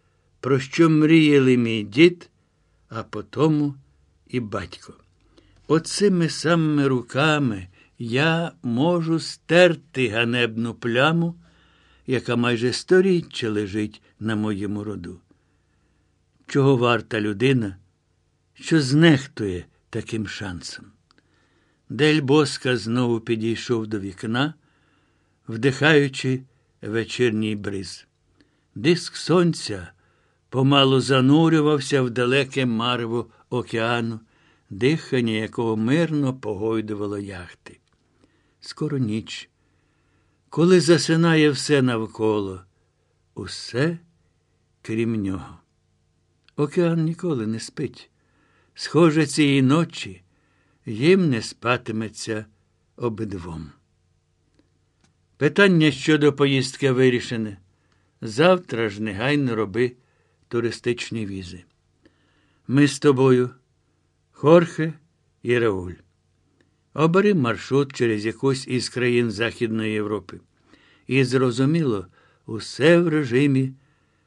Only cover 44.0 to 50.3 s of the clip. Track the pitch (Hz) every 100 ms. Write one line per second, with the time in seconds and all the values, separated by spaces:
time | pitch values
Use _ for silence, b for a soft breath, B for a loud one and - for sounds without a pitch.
44 | - _ _ _ _ _ _ _ - 113
45 | 113 110 98 95 - 85 _ _ _ _
46 | _ _ _ _ _ - 147 180 170 165
47 | 160 165 180 135 107 113 - - 151 -
48 | - _ _ _ _ _ _ - - 147
49 | 170 151 143 156 147 139 131 151 185 -
50 | 107 92 _